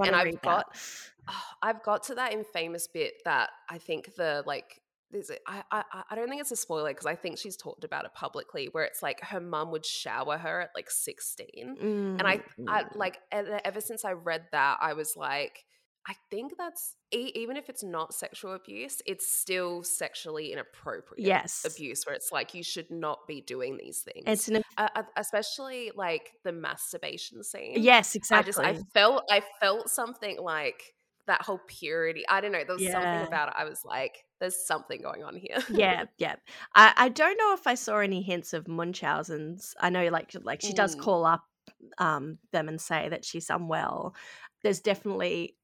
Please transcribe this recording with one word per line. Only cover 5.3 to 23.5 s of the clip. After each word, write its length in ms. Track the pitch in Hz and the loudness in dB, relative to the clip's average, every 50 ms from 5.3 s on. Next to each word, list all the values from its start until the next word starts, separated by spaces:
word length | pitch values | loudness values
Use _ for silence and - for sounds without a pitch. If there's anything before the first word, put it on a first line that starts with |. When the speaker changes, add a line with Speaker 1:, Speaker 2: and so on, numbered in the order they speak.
Speaker 1:
a, 80 | - - - - | -10 -12 -10 -12
I, 140 | 196 202 - - | -12 -10 -8 -4
I, 140 | - 214 - - - | -4 -4 -4 -4 -8
I, 120 | 190 185 - | -14 -12 -8
I 40 | 214 | -6
don't 140 | 220 240 240 | -6 -4 -4
think 140 | 277 294 294 | -6 -6 -6
it's 80 | - 247 | -6 -4
a 40 | |
spoiler 360 | - - - 165 156 151 151 135 | -6 -4 -4 -4 -2 -2 -2 -4
'cause 140 | - - | -4 -4
I 80 | 151 165 | -4 -4
think 240 | 180 - 175 156 151 | -4 -6 -8 -8 -8
she's 180 | - 196 185 | -10 -10 -12
talked 280 | - - 160 - - 156 | -12 -12 -14 -14 -12 -10
about 200 | 156 - - - | -8 -6 -6 -8
it 80 | - - | -8 -10
publicly, 520 | - 147 143 - 143 - - - 156 135 | -10 -10 -8 -8 -8 -10 -8 -8 -8 -8
where 180 | - - 160 151 | -4 -2 -2 -2
it's, 180 | - - - - | -2 -2 -4 -4
like, 180 | 143 - - - | -4 -4 -4 -6
her 180 | - 208 185 | -8 -8 -8
mum 300 | 175 175 170 151 160 170 | -6 -4 -2 -2 -2 -2
would 160 | 160 156 160 | -4 -4 -4
shower 500 | - - - - 139 107 127 131 147 147 | -4 -6 -6 -6 -4 -4 -4 -2 -2 -2
her 240 | 165 170 160 165 180 | -4 -2 -4 -4 -4
at, 100 | 175 - - | -4 -6 -6
like, 160 | - - - | -10 -8 -6
sixteen, 880 | - - - - - - - - - - - - - - - - 269 - - 214 208 202 202 196 190 185 | -4 -4 -4 -4 -6 -8 -8 -10 -10 -10 -12 -16 -14 -14 -12 -12 -10 -4 -2 -2 0 0 -2 -2 -2 0
and 100 | 190 196 | 2 2
I, 120 | 190 208 | 2 2
Speaker 2:
Mm, 40 | - - - - 123 | 0 -8 -14 -10 -4
Speaker 1:
I, 180 | - 208 214 - - - | -2 0 0 0 -2 -4
Speaker 2:
mm. 0 | |
Speaker 1:
like, 240 | 208 196 185 185 - - - | -4 -4 -4 -4 -8 -10 -6
ever, 300 | 214 208 202 175 208 202 - | -4 -4 -4 -2 -4 -4 -4
ever 160 | 196 190 214 | -4 -4 -6
since 240 | 208 - 226 220 - | -6 -8 -8 -6 -6
I 80 | 202 185 | -6 -6
read 360 | 170 170 170 165 165 165 - - | -4 -4 -2 -4 -4 -4 -2 2
that, 260 | 147 135 139 135 - - | 2 4 4 4 2 0
I 100 | 160 151 | -2 -2
was 220 | 156 151 151 - | -2 -4 -4 -6
like, 480 | - 151 139 139 143 143 - - - - _ _ _ _ _ _ _ - | -6 -4 -4 -2 -2 -4 -4 -8 -14 -20 _ _ _ _ _ _ _ -12
"I 80 | - 196 - _ - | -12 -12 -12 _ -10
think 260 | 202 208 247 285 349 - | -8 -8 -8 -8 -8 -8
that's, 380 | 359 339 339 - - - - _ _ - - | -10 -8 -8 -8 -10 -10 -12 _ _ -6 -4
e-, 200 | 247 247 262 - | -4 -4 -4 -6
even 220 | 226 233 233 262 | -6 -6 -6 -6
if 120 | 294 277 269 | -8 -8 -12
it's 140 | 247 - 208 | -12 -10 -8
not 280 | 185 170 160 160 - - | -6 -4 -4 -6 -6 -6
sexual 400 | - - - - - - 185 190 | -8 -8 -8 -10 -12 -12 -10 -12
abuse, 460 | 185 - - 202 208 254 277 - - - | -12 -12 -14 -12 -12 -10 -10 -10 -10 -8
it's 240 | - 190 185 - - | -8 -6 -6 -4 -2
still 520 | - - - - 185 185 180 175 175 175 170 | -2 -2 -2 -2 -2 -2 0 -2 -4 -4 -4
sexually 680 | 170 - - 165 139 - - - 165 156 151 156 147 - | -4 -4 -4 -4 -6 -8 -8 -10 -8 -8 -6 -6 -6 -6
inappropriate 920 | 143 123 - _ - - - 110 - - - - - 214 196 190 - - | -8 -10 -10 _ -16 -10 -10 -10 -10 -10 -14 -8 0 4 4 4 4 4
Speaker 2:
Yes. 200 | 156 - - - | 0 -4 -4 -6
Speaker 1:
abuse," 400 | 160 156 - 151 131 123 - - | -6 -6 -6 -10 -8 -6 -6 -6
where 80 | 147 143 | -6 -6
it's 180 | - - - 170 | -6 -6 -4 -4
like, 220 | 139 120 - - | -4 -4 -4 -8
"You 80 | 175 170 | -10 -8
should 280 | - - 185 165 - | -8 -8 -8 -8 -8
not 360 | 170 170 160 151 143 - - - | -8 -6 -4 -4 -4 -6 -8 -12
be 120 | 156 139 | -14 -12
doing 360 | 131 - | -10 -10